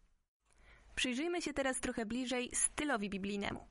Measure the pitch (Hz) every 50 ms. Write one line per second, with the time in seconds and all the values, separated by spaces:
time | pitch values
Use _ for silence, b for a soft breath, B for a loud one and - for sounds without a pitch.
0 | _ _ _ _ _ _ _ _ _ _ _ B B B B B B B - -
1 | - 254 240 254 320 349 349 349 - 302 - - 269 269 262 - - 254 247 247
2 | 226 208 233 254 262 240 262 247 247 - - - - 311 - - 302 294 262 220
3 | 202 196 190 190 190 196 196 202 202 - - - - -